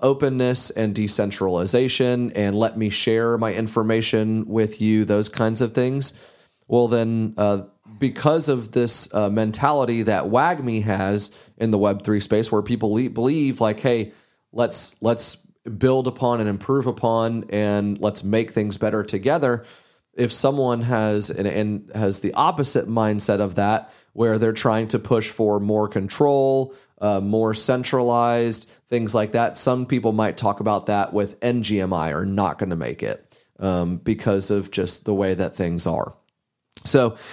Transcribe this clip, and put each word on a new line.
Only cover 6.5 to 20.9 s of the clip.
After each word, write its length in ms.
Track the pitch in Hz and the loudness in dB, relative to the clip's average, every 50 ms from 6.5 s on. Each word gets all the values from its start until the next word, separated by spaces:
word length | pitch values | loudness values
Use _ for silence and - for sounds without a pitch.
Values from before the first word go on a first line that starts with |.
| _ _ _ - | _ _ _ 0
Well, 180 | 113 120 120 | 2 4 4
then, 480 | 110 120 117 113 113 113 113 113 110 110 | 4 4 2 2 2 0 0 -2 -2 0
uh, 260 | 107 104 101 101 98 95 - _ _ _ - 110 107 | 0 2 2 2 0 -4 -8 _ _ _ -20 -6 -2
because 500 | 139 127 - - - - 160 165 147 147 | -2 -2 0 0 2 2 2 2 2 0
of 240 | 135 123 113 107 | 0 -2 -2 -2
this, 400 | - 123 120 113 - - - - | 0 0 0 0 0 -2 -2 -2
uh, 160 | - 104 104 101 | 0 0 0 0
mentality 760 | 104 110 110 107 107 - 143 143 151 143 127 117 117 113 107 | 2 0 0 0 0 0 0 0 2 2 0 0 0 0 2
that 200 | 110 104 87 71 | 2 2 0 2
wagmi 580 | 98 110 127 151 170 180 151 127 120 113 110 | 2 2 2 2 2 0 -2 -2 -2 -2 0
has 480 | 104 107 98 98 95 98 104 104 - - - - - - _ - | 0 0 0 0 0 0 0 0 -2 -6 -10 -14 -20 -18 _ -4
in 140 | - 113 | 0 0
the 60 | 107 101 | 2 4
Web 240 | 104 101 101 101 | 4 2 2 0
three 180 | - 110 104 101 | 0 0 0 0
space, 300 | 98 - 110 107 113 - | 0 0 0 0 0 2
where 120 | 113 107 | 0 -2
people 320 | 104 - 120 107 113 107 107 | 0 0 -2 -2 0 0 0
le-, 160 | 117 131 123 | 0 0 -2
believe, 500 | - 117 120 135 156 160 143 135 131 - | -2 0 0 2 2 2 0 0 0 2
like, 200 | 117 107 107 107 | 0 0 0 0
"Hey, 320 | - 131 120 117 104 - - - _ _ _ _ _ _ | 0 0 2 0 -2 -4 -10 -18 _ _ _ _ _ _
let's, 440 | - 110 123 - - - - - - - | -4 -2 -2 -2 -2 -4 -6 -8 -8 -2
let's 360 | 107 113 117 - - - - - _ _ _ _ - 117 110 | 0 0 0 0 -2 -6 -8 -10 _ _ _ _ -14 -14 -4
build 320 | 95 131 131 131 135 123 127 | 0 2 2 2 2 0 -2
upon 320 | 120 - 127 120 120 117 | -4 -2 0 0 0 0
and 80 | 107 104 | 0 -2
improve 380 | 101 95 - - 135 139 120 | -4 -4 -2 0 0 0 0
upon, 580 | 127 - - - 117 113 113 113 113 117 113 107 - | -2 -2 -2 0 0 2 2 0 0 -2 -4 -6 -4
and 500 | 101 104 104 104 104 104 101 104 101 101 | -2 -2 0 0 0 0 0 -2 -2 -2
let's 240 | 104 104 101 - 98 | -2 -2 -2 -2 -2
make 280 | 101 107 113 113 - | 0 0 0 0 0
things 260 | - 117 104 107 98 - | -2 -2 -2 -2 -2 -2
better 240 | 113 107 107 107 | -2 -2 -2 -2
together." 600 | 101 - - 95 98 131 156 170 143 123 120 113 - - - - _ _ _ _ _ _ _ | -2 -4 -4 -2 0 0 0 2 2 0 0 -2 -4 -10 -20 -20 _ _ _ _ _ _ _
If 180 | 120 123 110 | -2 -2 -2
someone 480 | - - - 135 143 139 131 123 120 117 | 0 0 0 0 2 2 0 0 0 0
has, 500 | 117 120 | 0 0